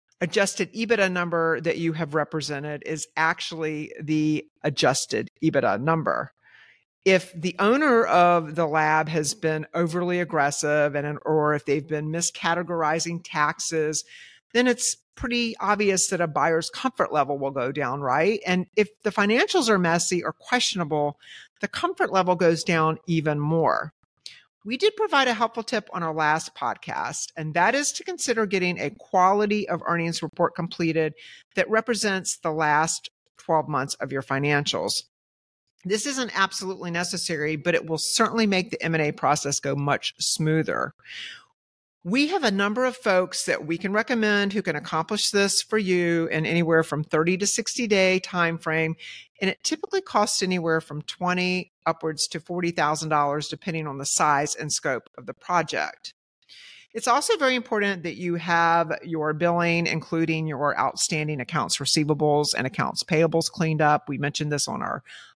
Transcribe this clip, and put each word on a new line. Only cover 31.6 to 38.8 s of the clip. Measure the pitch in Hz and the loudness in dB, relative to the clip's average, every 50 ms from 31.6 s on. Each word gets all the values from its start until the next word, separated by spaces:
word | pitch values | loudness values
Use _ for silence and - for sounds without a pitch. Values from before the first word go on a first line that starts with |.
| - - | 0 2
represents | 214 220 220 254 233 196 220 202 190 190 170 - - | 0 0 0 0 -2 0 0 0 -2 -2 -4 -6 -6
the | - - 160 | -4 -4 -4
last | 156 160 156 151 147 151 160 160 - - - - - _ _ _ _ - | 0 2 2 4 4 4 2 2 -2 -6 -10 -14 -18 _ _ _ _ -10
twelve | - - 160 156 139 | -2 2 2 2 2
months | 147 151 131 139 135 - | 0 -2 -2 -2 -4 -6
of | - - 131 | -8 -6 -6
your | 139 135 | -6 -6
financials. | 135 - 135 135 143 147 147 143 147 - - 82 85 - - - - _ _ _ _ _ _ _ _ _ _ _ _ _ _ _ - | -4 -4 -2 0 2 2 2 2 0 0 -2 -2 -2 -2 -4 -4 -6 _ _ _ _ _ _ _ _ _ _ _ _ _ _ _ -4
This | 180 214 214 - | -4 -4 -2 -2
isn't | 285 262 262 - - - 190 | -4 -4 -4 -6 -4 0 0
absolutely | 190 190 - - 196 185 185 - 180 175 | 0 0 -2 -6 -8 -8 -8 -8 -8 -4
necessary, | 170 175 175 175 190 170 - - 165 143 147 156 156 | -4 -4 -4 -4 -4 -6 -4 -4 -4 -2 -2 -2 -4
but | 147 - 175 170 | -2 0 0 0
it | - - | 0 0
will | 160 160 151 | -2 -4 -4
certainly | - - - - 226 - - 226 220 | -2 -2 2 2 2 2 2 2 2
make | 202 196 185 180 - | 2 2 0 0 -2
the | - - | -6 -4